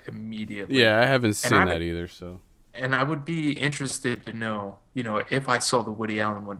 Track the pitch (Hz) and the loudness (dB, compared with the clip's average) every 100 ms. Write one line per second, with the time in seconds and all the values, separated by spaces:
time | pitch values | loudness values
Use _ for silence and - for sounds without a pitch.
0 | - 110 110 110 107 104 95 135 113 110 | -12 -12 -10 -8 -8 -8 0 4 6 6
1 | 127 135 117 101 123 131 185 85 85 85 | 6 4 4 2 4 4 4 2 -2 -4
2 | 87 - 87 90 - _ _ - 131 131 | -6 -12 -16 -16 -20 _ _ -8 -2 0
3 | 139 156 143 165 147 - 143 143 135 - | 0 -2 -4 -2 -2 0 -2 -2 -6 -4
4 | 123 120 - 113 113 107 101 - _ 131 | -4 -4 -6 -6 -4 -4 -6 -12 _ -6
5 | 117 107 - 131 135 120 - 123 107 107 | -2 -2 0 -2 2 0 2 0 0 -4
6 | 107 107 107 104 101 98 | -2 0 -2 -2 -8 -12